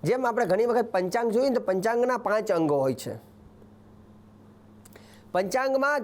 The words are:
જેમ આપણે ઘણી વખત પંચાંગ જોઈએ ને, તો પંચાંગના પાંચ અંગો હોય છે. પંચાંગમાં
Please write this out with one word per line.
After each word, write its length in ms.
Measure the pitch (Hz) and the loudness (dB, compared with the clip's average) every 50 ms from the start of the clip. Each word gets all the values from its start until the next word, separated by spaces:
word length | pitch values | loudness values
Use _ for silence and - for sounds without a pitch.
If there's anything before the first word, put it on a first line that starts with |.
| - | 0
જેમ 220 | 151 233 254 262 | 0 -2 0 0
આપણે 200 | 247 226 240 240 | -2 0 0 0
ઘણી 200 | 175 185 202 233 | 0 2 2 2
વખત 180 | 240 226 240 233 | 2 2 0 0
પંચાંગ 460 | 233 - 185 185 180 180 233 233 233 | 0 -2 -2 -2 0 -2 -2 -2 0
જોઈએ 180 | 202 233 262 277 | 2 2 2 2
ને, 60 | 247 | 0
તો 60 | 240 | 0
પંચાંગના 580 | - - 190 190 180 220 226 233 247 247 254 233 | 0 0 -2 0 0 0 0 0 0 0 0 -2
પાંચ 340 | - 196 208 220 214 214 | 0 0 -2 0 0 0
અંગો 260 | 190 170 165 151 147 139 | 0 2 2 2 2 2
હોય 160 | 135 135 131 | 2 0 0
છે. 200 | - - 120 110 110 - - - - - - - - - - - - - - - - - - - - - - - - - - - - - - - - - - - - - - - - - - | -2 -8 -12 -12 -12 -16 -20 -20 -20 -20 -20 -20 -20 -20 -20 -20 -20 -20 -20 -20 -20 -20 -20 -20 -20 -20 -20 -20 -20 -20 -20 -20 -20 -20 -20 -20 -20 -20 -20 -20 -20 -20 -20 -20 -20 -20 -4
પંચાંગમાં 680 | - 180 196 190 - 254 262 269 262 269 269 285 294 285 | -2 -2 -2 0 -2 -2 0 0 0 0 2 2 0 -2